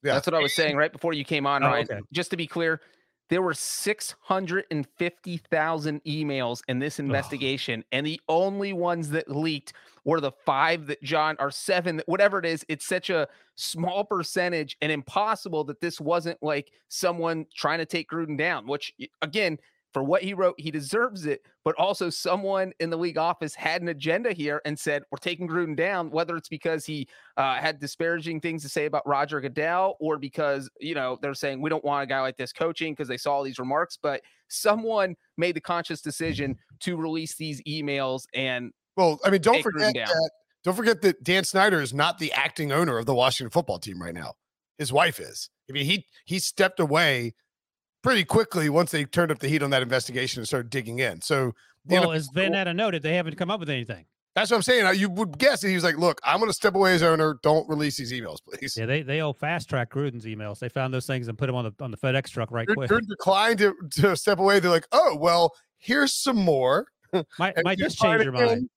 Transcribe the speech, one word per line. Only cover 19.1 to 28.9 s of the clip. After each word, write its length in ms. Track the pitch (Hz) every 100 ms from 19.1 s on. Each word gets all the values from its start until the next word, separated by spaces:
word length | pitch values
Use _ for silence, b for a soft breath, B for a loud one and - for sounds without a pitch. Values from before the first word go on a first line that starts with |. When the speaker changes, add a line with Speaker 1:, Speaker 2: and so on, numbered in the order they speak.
| _
Speaker 2:
again, 380 | 156 170 196 151 _ _ _
for 80 | -
what 220 | 139 180
he 100 | 185
wrote, 220 | 196 185 180
he 140 | 156
deserves 520 | 151 139 208 247 202 151
it. 200 | 139 _ _
But 120 | - 151
also 340 | 180 202 180
someone 640 | 156 175 185 196 196 190 -
in 100 | 165
the 60 | 165
league 220 | 175 156
office 360 | 165 170 156
had 260 | - 160 170
an 60 | 170
agenda 440 | 156 147 175 240
here 280 | 180 147 147
and 120 | 151 151
said, 280 | - 147 139
"We're 60 | 139
taking 280 | - 170 180
Gruden 300 | 165 170 147
down," 340 | 190 196 160
whether 260 | 151 165 170
it's 120 | -
because 360 | 156 165 160
he, 220 | 139 151 135 b b -
uh, 240 | 135 127
had 180 | 156 151
disparaging 640 | 143 - 165 170 160 160
things 220 | 170 160
to 60 | 147
say 180 | -
about 200 | 151